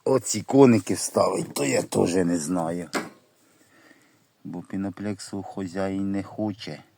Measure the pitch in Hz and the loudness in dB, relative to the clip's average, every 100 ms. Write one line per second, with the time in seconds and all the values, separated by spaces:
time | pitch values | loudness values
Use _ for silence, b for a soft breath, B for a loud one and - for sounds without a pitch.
0 | - 131 - 107 - 135 135 113 - 92 | 0 0 0 -6 2 8 10 8 2 -4
1 | - - 92 92 175 - 143 247 - - | -2 2 2 0 -4 -4 0 0 0 2
2 | 92 90 87 87 76 90 80 87 87 - | 2 2 2 0 -2 -2 -2 -4 -6 -8
3 | - - _ _ b b b b b b | -10 -16 _ _ b b b b b b
4 | b b b _ - 85 85 98 98 90 | b b b _ -14 -12 -8 -6 -6 -6
5 | 101 101 - 101 92 - 95 90 95 95 | -8 -8 -8 -10 -10 -8 -8 -4 -4 -2
6 | 98 98 95 - 107 101 - 76 - | -2 -4 -6 -6 -6 -6 -10 -14 -16